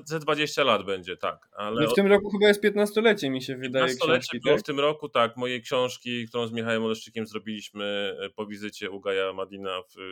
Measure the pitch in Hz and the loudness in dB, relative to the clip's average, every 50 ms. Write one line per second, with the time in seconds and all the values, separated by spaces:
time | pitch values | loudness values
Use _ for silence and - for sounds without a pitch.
0 | - - 156 165 151 151 151 143 151 147 - - 143 131 113 101 95 92 98 92 | -4 -4 -6 -4 0 0 2 2 2 0 2 2 4 6 6 4 4 0 -4 -4
1 | 87 90 90 - - 92 82 - _ _ _ 95 104 104 110 117 151 147 - 202 | -4 -8 -8 -4 -4 -4 -4 -4 _ _ _ -8 -6 -4 0 2 2 2 4 4
2 | 202 196 202 196 202 208 208 202 202 208 208 202 - 214 202 202 208 202 208 220 | 6 6 6 4 4 2 0 4 6 6 6 6 2 0 2 2 0 0 0 2
3 | 220 233 202 202 156 135 131 131 131 - 135 123 131 131 123 135 131 131 127 123 | 4 4 4 4 0 -2 -2 -4 -4 -6 -8 -6 -6 -2 0 2 2 2 2 0
4 | 170 156 165 175 123 - 127 123 - 135 147 214 214 - 147 139 139 147 156 151 | 2 2 2 2 0 -4 -8 -4 2 2 2 2 2 -2 -2 0 2 0 0 -2
5 | - 143 - 127 117 113 - 127 123 123 127 123 117 - 143 127 123 123 123 - | -8 -2 2 4 4 4 2 -2 -4 -4 -4 -4 -4 -2 0 0 0 0 -2 -8
6 | - 123 120 120 117 113 - 120 120 113 113 117 110 113 113 113 113 113 110 110 | -8 -6 -6 -6 -6 -4 -4 -4 -4 -2 -2 -4 -2 0 0 0 0 0 -2 -4
7 | - - - 113 110 107 101 110 98 107 110 104 98 - - 104 101 101 104 101 | -6 -12 -8 -8 -8 -6 -8 -10 -8 -8 -10 -10 -10 -12 -8 -6 -4 -4 -2 -2
8 | 101 98 92 71 95 98 - - 107 104 107 101 104 104 - - 104 98 95 98 | -2 -4 -4 -6 -8 -10 -8 -8 -10 -10 -8 -10 -10 -10 -10 -8 -10 -8 -8 -6
9 | 95 101 98 95 95 95 92 95 95 92 98 98 98 95 92 92 92 - _ 90 | -4 -2 0 0 0 -2 -2 -6 -8 -8 -8 -10 -6 -6 -6 -6 -8 -10 _ -14
10 | 95 92 | -12 -10